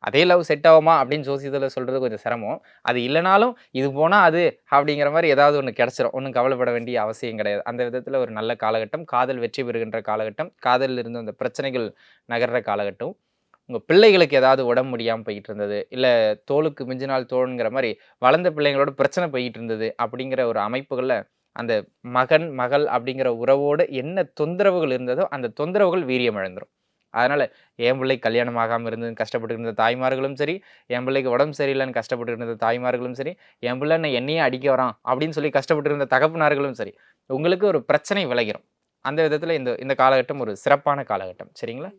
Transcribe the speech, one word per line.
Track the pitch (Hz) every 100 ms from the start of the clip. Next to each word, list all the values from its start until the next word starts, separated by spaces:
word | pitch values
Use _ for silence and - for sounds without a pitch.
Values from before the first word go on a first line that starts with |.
அதே | - 135
லவ் | 180 180
செட் | 160 147 165
ஆகுமா | 160 156 160
அப்படின்னு | 131 151 135
ஜோசியத்துல | 139 139 139 135
சொல்றது | 131 127 131
கொஞ்சம் | 127 107
சிரமம். | - 117 107 151 _ _ -
அது | 123
இல்லைனாலும் | 120 151 180 196 233 240 _
இது | 131 139
போனா | 135 160 202
அது | 180 165 170 - _
அப்படிங்கிற | 139 147 147 143
மாதிரி | 151 170
ஏதாவது | 135 143 147
ஒண்ணு | 131
கிடைச்சிரும். | 107 120 - 123
ஒண்ணும் | - 135 123
கவலைப்பட | 123 131 123
வேண்டிய | 120 117 120
அவசியம் | 107 110 123 110
கிடையாது. | 104 101 -
அந்த | 120
விதத்துல | 123 123 127 135
ஒரு | 123
நல்ல | 107 110
காலகட்டம், | 117 110 110 110 151 165
காதல் | 123 127 127
வெற்றி | 117 -
பெறுகின்ற | 123 113 113 113
காலகட்டம், | 107 107 110 107 165 _
காதலில் | 131 127 131 127
இருந்து | 117 117
அந்த | 113
பிரச்சனைகள் | 113 120 - 139 127 110 - _ _ _
நகர்ற | 117 120 120
காலகட்டம். | 110 101 104 95 135 208 _ _ _ _ _
உங்க | 120
பிள்ளைகளுக்கு | - 170 220 190 160 135
ஏதாவது | 131 135 127
உடம்பு | 120 131
முடியாம | 123 113 113
போயிட்டு | 110 104 -
இருந்தது, | 104 104 104 101
இல்ல | 127 127 120 110 107
தோலுக்கு | _ 143 156 143 123
மிஞ்சினால் | 127 135 131 123
தோலுங்கிற | 127 127 127 110
மாதிரி | 123 127 104 _ _
வளர்ந்த | 127 156 180
பிள்ளைங்களோட | 151 147 139 143
பிரச்சனை | 139 135 - 175
போயிட்டு | 135 123 113
இருந்தது | 117 110 110 -
அப்படிங்கிற | 117 120 131 131
ஒரு | 123 110
அமைப்புகள்ல | 101 127 135 127 127 117 - _ _ -
அந்த | 117 110 95 _ 123
மகன், | 123 127 156 165
மகள் | 131 123 143 147
அப்படிங்கிற | 123 120 131 131 117
உறவோட | 123 135 143 147 175
என்ன | 139 135 190 170 -
தொந்தரவுகள் | 151 175 196 180 156
இருந்ததோ | 127 123 127 196
அந்த | 143 120 113
தொந்தரவுகள் | 151 190 196 180 143
வீரியம் | 127 120 107
இழந்துரும். | 95 90 - _ _ _ _
அதனால | 113 123 143 139 _ _ _
என் | 120 131
பிள்ளை | 131 131
கல்யாணம் | 113 117 120 120
ஆகாம | 113 117 117
இருந்து | 113 117
கஷ்டப்பட்டு | 113 113 123 113 117
இருந்த | 117
தாய்மார்களும் | 107 113 123 131 131 135 135
சரி, | 147 185 _ _ _
என் | 123 127
பிள்ளைக்கு | 135 127
உடம்பு | 123 147 143
சரியில்லைன்னு | 139 135 131 123
கஷ்டப்பட்டு | 113 127 117
இருந்த | 117 117 113
தாய்மார்களும் | 113 120 127 123 123 123
சரி, | 139 185 _ _
என் | 120 127
பிள்ளை | 147 160
என்ன | 160
என்னையே | 127 131 160
அடிக்க | 143 127 139
வரான் | 127 127 110
அப்படின்னு | - 127 156 156
சொல்லி | 147
கஷ்டப்பட்டு | 139 135 156 147
இருந்த | 147 135
தகப்பனார்களும் | 131 151 165 151 147 139 127
சரி, | 104 - _ _ _
உங்களுக்கு | 131 165 185 202
ஒரு | 160
பிரச்சனை | 120 - - 202 165
விலகிரும். | 123 113 104 _ _ _ _ 127
அந்த | 151
விதத்துல | 160 147 165
இந்த, | 160 127 117
இந்த | 131
காலகட்டம் | 135 131 135 127 143
ஒரு | 113 98
சிறப்பான | - 143 143 143
காலகட்டம். | 135 101 95 90 90
சரிங்களா? | - 113 120 170